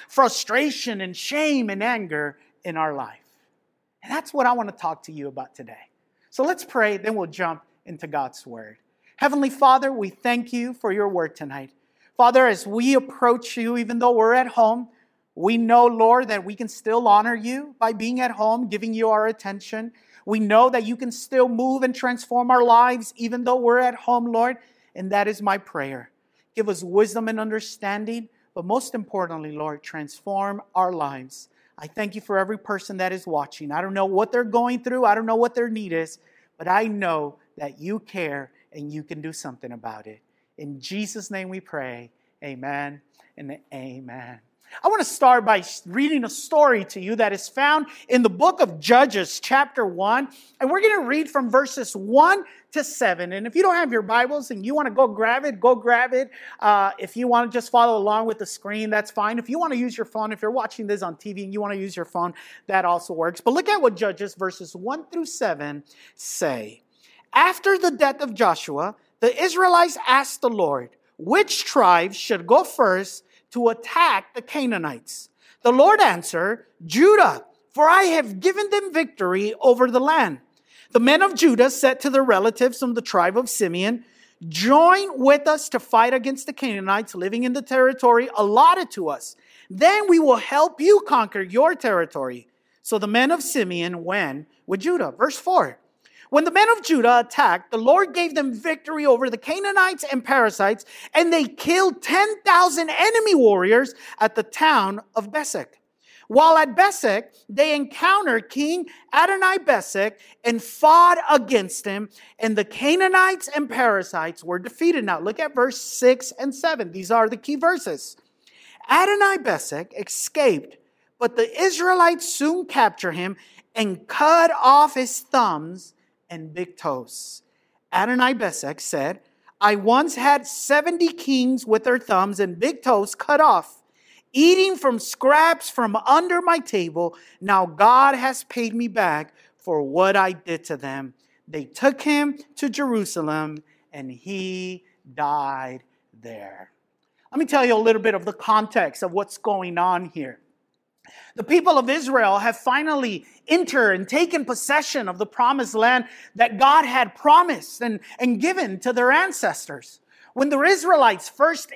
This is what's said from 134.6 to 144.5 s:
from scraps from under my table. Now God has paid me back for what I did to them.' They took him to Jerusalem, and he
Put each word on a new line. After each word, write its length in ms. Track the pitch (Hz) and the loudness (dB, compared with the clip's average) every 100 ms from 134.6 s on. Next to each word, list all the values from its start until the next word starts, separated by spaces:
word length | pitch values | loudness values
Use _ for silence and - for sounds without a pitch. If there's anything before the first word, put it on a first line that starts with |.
| 381 359 | 4 0
from 220 | 277 233 | -2 -2
scraps 720 | - - 262 294 330 320 - | -6 -2 2 4 4 0 -4
from 260 | - 226 214 | -4 -2 -2
under 460 | 254 294 349 349 | 2 2 2 0
my 160 | 349 339 | 0 0
table. 580 | 339 208 170 160 170 - _ _ | 0 -4 -4 -4 -6 -6 _ _
Now 240 | 190 196 | 0 2
God 500 | 180 151 208 254 277 | 2 4 6 8 6
has 300 | 269 254 254 | 4 -2 -6
paid 300 | - - 233 | -8 -6 -6
me 140 | 226 233 | -4 -6
back 440 | 196 185 151 156 _ _ _ | 0 0 0 -6 _ _ _
for 260 | - 156 | -6 -4
what 340 | 143 151 190 196 | -2 0 2 4
I 160 | 190 | 2
did 320 | 175 175 160 | -2 -8 -8
to 120 | - 147 | -8 -10
them.' 380 | 139 135 135 _ _ _ _ | -8 -10 -12 _ _ _ _
They 180 | 156 | -12
took 380 | 135 - 269 277 | -12 0 0 0
him 360 | 302 294 294 285 - - | -2 -2 -2 -6 -12 -8
to 120 | 285 | -8
Jerusalem, 920 | 220 277 226 190 175 156 156 156 151 - _ _ | -4 -4 -4 -4 -6 -4 -4 -6 -10 -18 _ _
and 200 | 147 135 | -18 -16
he 760 | 120 185 196 190 | -16 -12 -10 -8